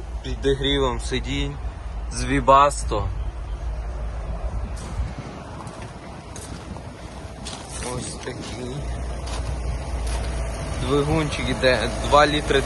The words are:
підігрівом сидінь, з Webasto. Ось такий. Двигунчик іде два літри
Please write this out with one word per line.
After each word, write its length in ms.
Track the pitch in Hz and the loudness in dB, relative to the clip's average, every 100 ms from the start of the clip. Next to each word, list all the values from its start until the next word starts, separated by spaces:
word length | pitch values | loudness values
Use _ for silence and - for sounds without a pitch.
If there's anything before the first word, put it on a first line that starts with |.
| - - | -4 -8
підігрівом 760 | - - 135 135 139 143 135 117 | -6 0 2 4 4 2 2 0
сидінь, 560 | - 127 120 139 143 143 - - - - - | -2 -2 -2 -2 -2 -4 -6 -6 -8 -6 -6
з 120 | 113 | -4
Webasto. 800 | 123 139 131 135 143 - - 110 101 - - - - - - - - - - - - - - - - - - - - - - - - - - - - - - - - - - - - - - - - - - - - - - - 120 123 | 0 2 8 10 8 6 0 0 0 -2 -4 -6 -6 -6 -4 -4 -6 -6 -6 -6 -4 -4 -2 -4 -4 -6 -6 -2 -4 -4 -8 -10 -10 -10 -10 -10 -10 -12 -12 -12 -12 -12 -10 -10 -8 -10 -10 -12 -12 -12 -12 -10 -10 -10 -10 -6 -4 -4
Ось 180 | - - 127 | -6 -6 -8
такий. 500 | 123 - 110 123 139 - - - - - - - - - - - - - - - - - - - - | -8 -8 -6 -6 -4 -4 -4 -4 -4 -4 -4 -2 -2 0 -2 -2 -2 0 0 0 0 -2 -2 -2 0
Двигунчик 680 | 127 143 143 160 151 - 123 | 2 4 4 2 2 0 0
іде 400 | 120 131 120 117 110 117 | 4 4 6 2 0 6
два 180 | 143 147 | 8 8
літри 360 | 151 143 139 | 6 4 4